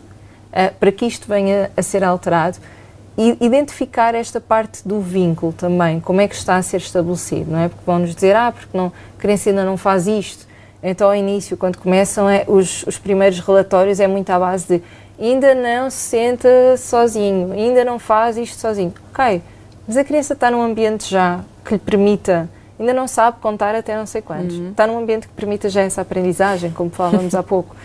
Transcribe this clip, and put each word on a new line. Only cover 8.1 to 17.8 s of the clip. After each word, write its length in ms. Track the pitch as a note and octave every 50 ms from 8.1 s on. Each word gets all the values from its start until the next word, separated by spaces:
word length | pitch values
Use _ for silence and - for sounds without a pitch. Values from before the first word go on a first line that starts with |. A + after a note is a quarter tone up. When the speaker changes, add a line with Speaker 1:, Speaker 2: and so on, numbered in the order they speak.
| E3+
Speaker 1:
dizer, 200 | - G3 F#3+ G3+
"Ah, 160 | A3 A#3+ A#3+
porque 240 | A#3 - - - -
não, 100 | F#3 F3+
a 340 | F3+ - - - - - -
criança 300 | - G3+ G#3 F#3 - G#3+
ainda 140 | G3 G3 F#3+
não 120 | F#3+ F#3+
faz 300 | F3 - G3+ F#3+ F#3+ E3+
isto." 440 | G3+ A3 G#3+ F3+ - - - - - - - - - - - -
Então, 240 | F#3 F#3+ F3+ G#3+ G3+
ao 60 | G3+
início, 420 | G#3 G3 G3 G3+ G3+ - - F3+
quando 200 | - - F#3 F3+
começam, 520 | - - F3+ F3+ F#3+ G3+ F#3+ - A3 G3+ G3
é, 160 | G3+ G3 - -
os, 340 | - F#3+ F#3 F3 - - -
os 120 | - - -
primeiros 400 | - G3 G3 G3 G3 G3 F#3 F3
relatórios 600 | E3+ - G3 G3 F#3+ F#3+ G3+ F#3 F#3+ G3+ G3+ F#3
é 80 | G3+ F#3+
muito 220 | G3 G3 F#3+ -
à 80 | F#3+ F3+
base 280 | F#3 F3+ F#3 F#3+ F3
de, 160 | - F3+ E3+ F3 - - - - - - - G#3+
"Ainda 320 | A3+ B3+ C4+ C4+ C4+ C4
não 340 | B3+ B3 A#3+ A#3+ B3 C4 C4+
se 60 | - -
senta 500 | - - - A3+ A#3 A#3+ B3 A#3+ - B3 B3+ B3+ B3+ B3+ B3+
sozinho, 760 | B3 - - - A#3 A#3 A#3+ G#3+ A3 G#3 G3+ G3 F#3+ F3+ F#3 F#3+
ainda 320 | G3+ G#3+ A#3+ B3+ B3